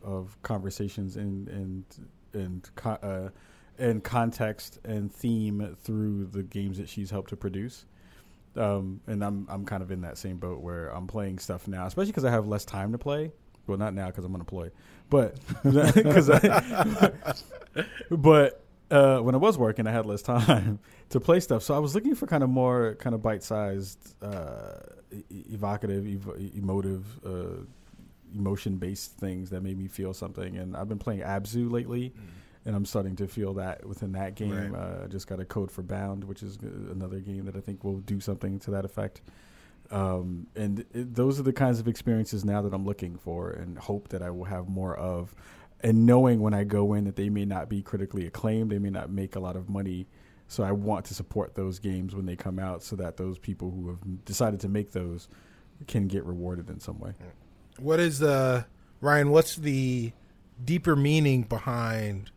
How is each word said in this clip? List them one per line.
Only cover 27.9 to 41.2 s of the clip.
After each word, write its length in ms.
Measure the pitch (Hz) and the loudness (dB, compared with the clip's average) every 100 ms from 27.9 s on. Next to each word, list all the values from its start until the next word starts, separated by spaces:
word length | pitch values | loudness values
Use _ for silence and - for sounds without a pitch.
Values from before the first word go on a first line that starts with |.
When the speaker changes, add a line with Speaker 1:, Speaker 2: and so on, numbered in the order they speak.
| - - - - 98 | -20 -20 -20 -14 -6
Speaker 1:
emotion-based 800 | 98 98 - 95 90 101 - - | -2 -2 -2 -4 -4 -6 -10 -8
things 320 | 98 92 92 | -8 -6 -8
that 100 | 95 | -8
made 160 | 95 95 | -6 -6
me 100 | 95 | -8
feel 260 | - 95 | -6 -8
something. 440 | 92 92 95 92 92 | -6 -10 -8 -8 -8
And 180 | 92 90 | -8 -8
I've 140 | 101 | -6
been 100 | 104 | -6
playing 220 | - 101 | -4 -4
Abzu 500 | - 98 101 117 120 | -2 -4 -2 -2 0
lately, 380 | 117 117 120 127 | -2 -2 -6 -6
Speaker 2:
Mm. 560 | 110 101 85 - - - | -10 -20 -20 -20 -14 -4
Speaker 1:
and 100 | 101 | -2
I'm 100 | 101 | 0
starting 300 | 113 95 92 | -2 -2 -4
to 100 | 101 | -6
feel 260 | - 98 98 | -4 -4 -4
that 300 | 92 82 - | -6 -8 -12
within 260 | 98 101 | -8 -6
that 220 | 95 95 101 | -4 -6 -4
game. 380 | 104 98 98 | -4 -4 -4
Speaker 2:
Right. 60 | 90 | -6
Speaker 1:
Uh, 240 | 90 90 92 | -8 -8 -8
I 20 | |
just 200 | 95 - | -10 -8
got 120 | 95 | -8
a 60 | 90 | -6
code 260 | - 95 | -4 -4
for 100 | - | -6
Bound, 400 | 90 95 98 98 | -8 -6 -4 -6
which 200 | 98 98 | -8 -10
is, 140 | 101 98 | -12 -10
uh, 280 | 107 95 101 | -12 -12 -10
another 280 | 95 92 95 | -8 -6 -8
game 260 | 95 98 98 | -8 -8 -8
that 100 | 92 | -10
I 40 | |
think 240 | 98 98 | -10 -8
will 160 | 98 98 | -6 -6
do 200 | 98 101 | -4 -4
something 400 | 98 98 98 98 | -4 -4 -4 -6
to 120 | - | -4
that 140 | 101 98 | -4 -4
effect. 360 | - 101 - - - - - - - - | -6 -8 -10 -20 -20 -20 -20 -20 -20 -8
Um, 560 | 101 95 92 90 87 87 - | -2 0 -2 -4 -8 -10 -4
and 300 | 104 101 117 | -2 -2 -4
it, 220 | 117 123 | -8 -6
those 240 | 117 | 0